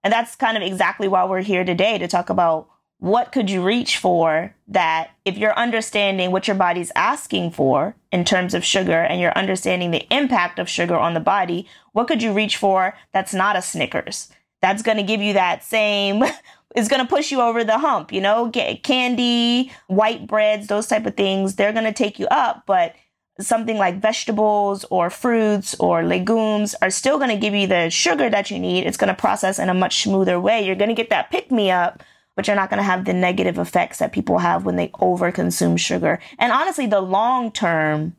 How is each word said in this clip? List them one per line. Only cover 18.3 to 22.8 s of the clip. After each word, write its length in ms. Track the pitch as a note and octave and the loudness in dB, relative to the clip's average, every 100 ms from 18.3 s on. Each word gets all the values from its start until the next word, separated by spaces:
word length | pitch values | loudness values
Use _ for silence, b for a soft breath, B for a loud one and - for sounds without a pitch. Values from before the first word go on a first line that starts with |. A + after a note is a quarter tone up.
| A3 A#3 | 2 0
ca-, 300 | A#3 - - | -2 -4 -4
candy, 880 | - B3+ B3 A#3+ A#3+ A#3+ A#3 A#3+ C4 B B | 0 0 2 0 2 2 2 2 0 B B
white 380 | F#3+ G#3+ - - | 2 2 -2 -2
breads, 420 | G#3+ G#3+ G#3+ G#3 | 2 2 0 -2
those 180 | G#3 A3 | -2 0
type 200 | A3 A3 | -2 -2
of 100 | - | -2
things, 400 | G3 F#3+ F#3+ G3 | 0 0 -2 0
they're 160 | G3+ | 0
gonna 200 | A3 A3 | 2 -2
take 260 | G#3+ G#3 - | 0 -4 -2
you 80 | - | 0
up, 360 | C#4 A#3+ - - | 2 2 -2 0
but 280 | F#3 | 2